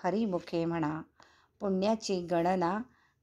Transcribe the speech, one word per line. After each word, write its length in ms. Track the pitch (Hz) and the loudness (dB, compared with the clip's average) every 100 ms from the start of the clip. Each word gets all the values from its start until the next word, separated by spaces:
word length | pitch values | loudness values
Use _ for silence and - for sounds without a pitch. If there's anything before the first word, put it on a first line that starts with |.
हरिमुखे 600 | 185 196 226 175 - 170 165 | -2 0 0 -2 -2 -2 0
म्हणा, 360 | 170 151 156 - _ - - _ _ | 0 -2 -4 -10 _ -20 -20 _ _
पुण्याची 600 | 202 190 202 220 - 185 | -2 2 2 0 -2 -4
गणना 580 | 175 170 175 190 170 190 - _ _ _ | 0 2 2 2 2 0 -6 _ _ _